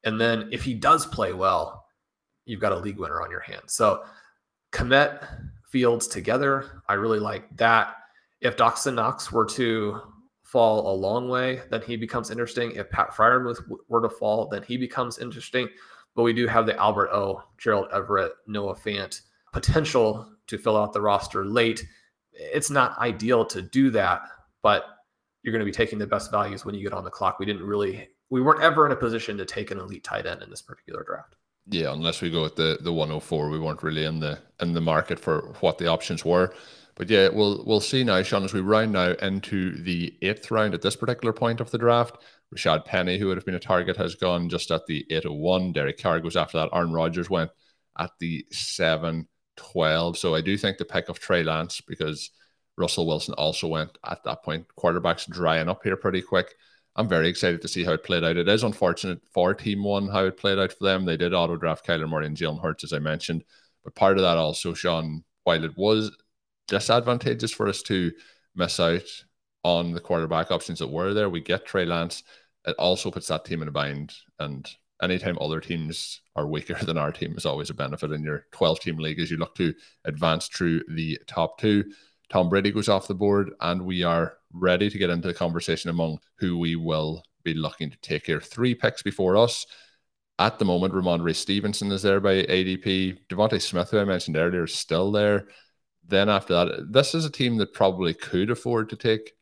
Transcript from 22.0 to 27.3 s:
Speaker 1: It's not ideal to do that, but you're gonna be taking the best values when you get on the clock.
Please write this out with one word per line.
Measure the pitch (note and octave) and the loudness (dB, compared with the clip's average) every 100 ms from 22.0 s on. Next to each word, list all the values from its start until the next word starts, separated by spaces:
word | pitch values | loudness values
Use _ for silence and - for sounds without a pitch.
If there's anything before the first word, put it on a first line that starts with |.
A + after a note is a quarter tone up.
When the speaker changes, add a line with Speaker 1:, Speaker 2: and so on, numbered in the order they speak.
| _ _ _ | _ _ _
Speaker 1:
It's | - D2+ D3 D3 | -16 -4 -2 0
not | C#3+ B2 - | 2 2 2
ideal | A#2+ F2+ A2 A#2+ | -2 -2 2 2
to | G#2+ F#2+ | 2 -4
do | F#2 C3 C3+ | -2 2 4
that, | G#2+ F#2 F2 - - _ _ | 4 2 0 -4 -20 _ _
but | G#2+ G2+ - - _ _ _ _ | 2 2 0 -18 _ _ _ _
you're | A#2+ | -4
gonna | A2+ | -2
be | G#2 | -2
taking | F#2+ A2 G#2+ | 0 0 0
the | G#2 | -2
best | G#2 - | -2 0
values | G#2 G2 F#2+ | -2 -2 -6
when | G#2 | -8
you | G2+ | -8
get | G2 | -6
on | F#2+ | -8
the | F#2 | -10
clock. | - F#2 | -2 -2